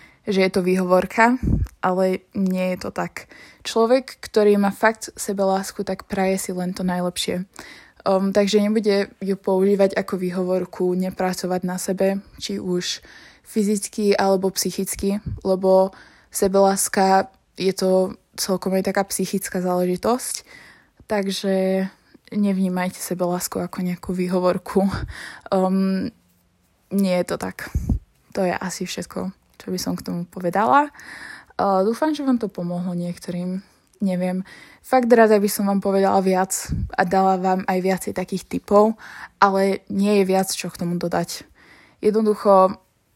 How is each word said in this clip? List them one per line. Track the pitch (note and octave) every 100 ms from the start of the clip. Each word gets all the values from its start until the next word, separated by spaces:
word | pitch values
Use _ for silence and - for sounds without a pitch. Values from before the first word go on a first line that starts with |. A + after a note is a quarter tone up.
| - _
že | - G3
je | F#3+
to | F#3+
výhovorka, | F3+ F#3+ F3+ F#3 F#3 - A#3 B3+ - - - -
ale | F#3 F#3 F#3+ F#3 - G3
nie | F#3+ F#3 F#3 F#3
je | -
to |
tak. | - F3 - - - - _ -
Človek, | A3+ A3+ C4 B3+ -
ktorý | - A3 G#3 G3+
má | G3
fakt | - A3 A3+ - -
sebelásku, | - G3 F#3+ F#3+ G3 -
tak | G3 F#3+ -
praje | G3 F#3+ F#3+
si | -
len | F3+ F3+
to | F#3+ F#3
najlepšie. | F3+ F3+ - - F3+ F#3+ - - - - - G3
Ehm, | F#3+ G3
takže | G#3 G3 G#3
nebude | G3+ A3 G#3 G3 G3 -
ju | F#3+ F#3+
používať | G3+ F#3 G3 G3+ F#3+ G3
ako | G3 F#3+
výhovorku, | F3+ F#3 F3+ F#3 F3+ - F3+ F#3
nepracovať | F#3 - F#3 F#3 F3+ F3+ F3+
na | F3+
sebe, | - F#3+ G3 G3 - -
či | - G3+
už | F#3 F3+ - - - - - _
fyzicky | - A3 G3+ G3+ - - G3+
alebo | - G3 F#3+ F#3+
psychicky, | - F#3 G3 F#3+ - G3 G#3 - -
lebo | G3 F#3+ F#3+ F#3+ F#3+ - - _ _
sebeláska | - G3 G3 G3 G3 - G3+ F#3+ F#3+ F#3+ _ _ -
je | F#3
to | F#3 F#3+ F#3 F#3 - _ -
celkom | - F#3 F#3 F#3+
aj | F#3+
taká | G3 G3
psychická | - F#3+ G3 - F#3
záležitosť, | F3+ F3+ F3+ F3+ A3 B3+ - - - - - - _ _ -
takže | G#3 G3 F#3+ G3 F#3+ F#3+ F#3+ F#3+ - _ - _
nevnímajte | G#3 G3+ F#3+ F#3 F3+ F#3 -
sebelásku | - F3 F3 F3+ - F#3+
ako | F3 -
nejakú | F3+ F3 -
výhovorku. | F#3 F3+ F#3 F3+ F#3+ - F#3+ G3 - - - - - -
Ehm, | F#3+ F#3 F#3+ F#3+ F#3+ F#3+ - _ _ _ _ _ _ _
nie | G3 F#3+ F3+
je | F3
to | E3+
tak. | F#3 - - - - - - _ _ G3+
To | F3+
je |
asi | - F#3 - F#3
všetko, | F#3+ - - F#3 - _ -
čo | -
by | F#3
som | - F3
k | -
tomu | F3
povedala. | F3 F#3 F3+ G3 A#3 C#4 D4 - - - - - - -
Ehm, | G3+ F#3+
dúfam, | G3+ A#3 D#4
že | D4
vám | C4+ A#3+
to | G3+
pomohlo | - F3 F3 F3+
niektorým. | F3 F3 F3 - F3 F3+ F#3+ - _ _ _
Neviem. | F#3+ F3+ F#3 F#3 - - - -
Fakt | - C4 A#3
rada | A#3 G#3+ G#3
by | G3+
som | - G3+
vám | G3
povedala | G3 G3 F#3+ G3
viac | F#3+ F#3 F#3+ - - - - -
a |
dala | F3+ F#3+ F#3+ F#3
vám | F#3 F#3+ F#3+
aj | F#3
viacej | F#3 F#3 G3+ F#3
takých | F#3 F#3+ -
tipov, | F3+ - G#3 A3 A3 - - - _
ale | G3+ F#3+ G3 - -
nie | G3 G3+ G3+
je |
viac, | F#3+ F#3+ F#3
čo | - F3
k | -
tomu | F3 F3
dodať. | F3 F3 F3 - - _ _ - _ _
Jednoducho, | G#3+ G#3+ G#3+ G3+ G#3 F#3+ F#3+ - _ _ _